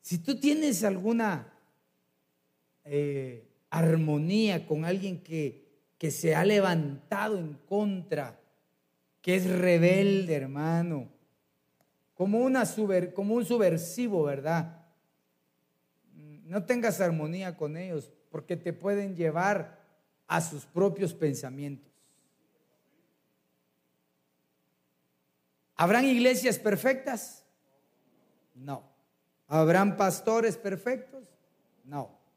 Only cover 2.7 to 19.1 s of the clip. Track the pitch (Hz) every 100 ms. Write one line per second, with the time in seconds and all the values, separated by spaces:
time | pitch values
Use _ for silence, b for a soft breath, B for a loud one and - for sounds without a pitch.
2.7 | _ 147 143 143 139 131 120 - _ _
3.7 | 160 165 160 156 147 160 208 214 180 -
4.7 | 156 165 190 196 170 - 160 143 - _
5.7 | _ _ _ 160 - 160 156 190 208 190
6.7 | 170 143 139 - 202 214 202 160 143 _
7.7 | 202 208 190 165 147 127 - _ _ _
8.7 | _ _ _ _ _ - 185 185 180 180
9.7 | 170 170 190 202 196 180 151 135 139 156
10.7 | 170 170 151 117 _ _ _ _ _ _
11.7 | _ _ _ _ - 190 220 262 262 202
12.7 | - 208 185 180 - 202 233 233 240 190
13.7 | 165 165 - 240 190 147 139 143 165 160
14.7 | - _ _ _ _ _ _ _ _ _
15.7 | _ _ _ _ 156 151 147 160 196 -
16.7 | 247 226 170 180 160 156 180 185 165 147
17.7 | 160 185 160 - _ _ 156 - 170 170
18.7 | 165 190 202 196